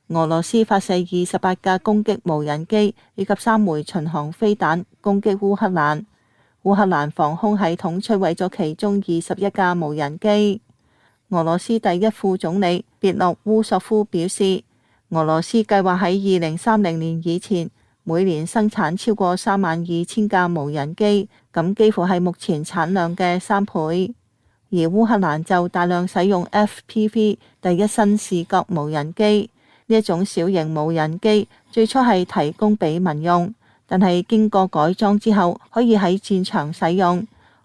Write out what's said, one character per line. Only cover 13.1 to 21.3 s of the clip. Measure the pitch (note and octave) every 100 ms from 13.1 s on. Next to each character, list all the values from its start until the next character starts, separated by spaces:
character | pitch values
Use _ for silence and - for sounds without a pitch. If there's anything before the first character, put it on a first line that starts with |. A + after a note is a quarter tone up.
| C#3+
洛 | F3+ - G#3
烏 | A3
索 | G#3+ F#3+
夫 | - G#3+
表 | G#3 F3 F3
示， | - G3 F#3 - _ _ _ _
俄 | E3
羅 | D#3 D#3+
斯 | E3 A3+
計 | G#3 G3+
劃 | F#3 F3+
喺 | F3+ G3 G3 F#3
二 |
零 | E3 E3
三 | - A3
零 | F#3 E3
年 | E3 E3
以 | E3+ F3
前 | - F#3 E3 - _ _
每 | - E3
年 | F#3+ D#3 E3+
生 | A3+ G#3+
產 | - D#3 F3+
超 | - G#3
過 | F#3 F3+
三 | - G3
萬 | F3+ E3
二 | E3+ E3+ E3+
千 | - G#3
架 | F#3+ F3
無 | E3+ C#3+
人 | D3+ D3 F3
機， | G#3 G3+ G3